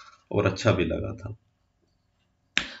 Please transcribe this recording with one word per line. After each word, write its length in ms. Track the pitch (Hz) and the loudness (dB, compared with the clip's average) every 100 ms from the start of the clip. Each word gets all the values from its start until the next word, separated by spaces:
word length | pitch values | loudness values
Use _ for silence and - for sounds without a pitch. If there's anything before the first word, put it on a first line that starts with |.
| - - - | -20 -20 -4
और 140 | 101 98 | 0 2
अच्छा 260 | 98 113 | 2 2
भी 120 | 90 | 4
लगा 320 | 80 - - - | 2 -2 -4 -8
था। 200 | 107 - _ _ _ _ _ _ _ _ _ _ _ - - - | -12 -14 _ _ _ _ _ _ _ _ _ _ _ -4 -4 -10